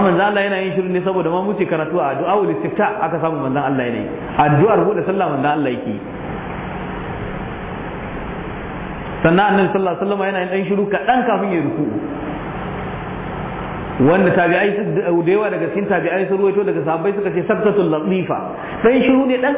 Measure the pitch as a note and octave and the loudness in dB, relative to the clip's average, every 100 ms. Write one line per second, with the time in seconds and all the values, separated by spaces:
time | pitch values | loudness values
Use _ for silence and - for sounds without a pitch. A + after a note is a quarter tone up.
0 | G3 F3 G#3 G3+ G3+ F#3+ F#3+ D#3+ F3+ F3+ | 4 4 2 2 0 0 -2 -2 0 0
1 | F#3+ F#3 D#3+ F#3 G3 G3 D3+ D#3+ D#3 F3 | 0 0 0 0 0 0 0 0 0 0
2 | C#3+ C3+ F3 G3+ F3 D#3 E3 - G3+ - | 0 0 2 2 2 0 -2 0 0 0
3 | D#3 D#3+ D#3+ D3 C3+ C#3 C3+ C3+ B2 A2 | -2 0 -2 -2 0 0 0 0 0 -2
4 | G#2 - - - D3+ C#3 A3 F#3 F3 G3 | -4 -6 -4 2 4 6 6 6 4 0
5 | E3+ G3 E3 C#3 D3 D3 C3+ A#2 A2+ G#2 | 0 0 0 0 0 0 0 -2 -4 -6
6 | - - - - - - - - - - | -8 -10 -8 -8 -8 -10 -8 -8 -8 -8
7 | - - - - - - - - - - | -8 -8 -8 -8 -8 -8 -8 -8 -8 -8
8 | - - - - - - - - - - | -8 -8 -8 -8 -8 -10 -10 -10 -10 -10
9 | - - D#3+ F3+ G#3 G3 F3 F#3+ F#3+ E3 | -8 0 2 4 4 4 4 2 0 0
10 | D#3 G3 F#3+ F#3+ F3+ F#3+ F#3+ G3+ G3+ F3+ | -2 0 0 -2 -2 -2 0 0 0 0
11 | A3+ B3+ A#3 F#3+ G3 E3+ C#3+ D#3 B2 G#2+ | 2 2 2 0 0 0 0 -2 -2 -2
12 | - - - - - - - F#2 F#2 - | -6 -6 -8 -8 -8 -8 -8 -8 -8 -8
13 | - - - - - - - - - - | -8 -8 -8 -8 -8 -8 -8 -8 -6 2
14 | C3+ F#3 F3+ F#3+ E3+ F3+ G3+ G3+ F3 D#3+ | 4 6 4 4 4 4 2 0 0 0
15 | F3 E3+ E3 G#3 G#3 E3+ E3 G3 G3 F3+ | 2 2 4 2 2 -2 -2 -2 0 0
16 | E3 F#3 F#3+ G3 G3 G3+ F#3+ E3 D#3 E3 | 0 0 0 2 2 2 0 0 0 0
17 | G3 G3+ F#3+ F3 E3 F#3+ G#3+ G3+ E3+ D#3 | 0 0 -2 -2 0 2 2 4 2 2
18 | G3 F#3 D#3 G#2 - - - - A3+ C4 | 0 0 0 -4 -4 -8 -8 2 4 4
19 | C4 C4 B3+ B3 C#4 | 4 4 4 2 2